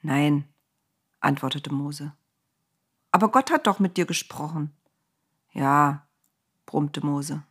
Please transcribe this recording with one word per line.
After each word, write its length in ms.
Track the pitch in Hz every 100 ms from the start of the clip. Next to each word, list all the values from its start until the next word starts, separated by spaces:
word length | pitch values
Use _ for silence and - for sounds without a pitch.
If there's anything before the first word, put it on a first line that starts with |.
"Nein", 460 | 156 139 147 147 147 _ _ _ _ _ _ _
antwortete 540 | 147 139 135 131 143
Mose. 400 | 139 143 147 147 147 _ _ _ _ _ _ _ _ _
"Aber 180 | - 220
Gott 220 | 240 262
hat 160 | 320 247
doch 120 | 190
mit 180 | 196 185
dir 80 | 170
gesprochen." 680 | 170 - - 151 160 147 _ _ _ _ _ _ _ _
"Ja", 560 | - 139 143 147 143 _ _ _ _ _ _ -
brummte 400 | 147 147 147 147
Mose. 380 | 143 143 151 147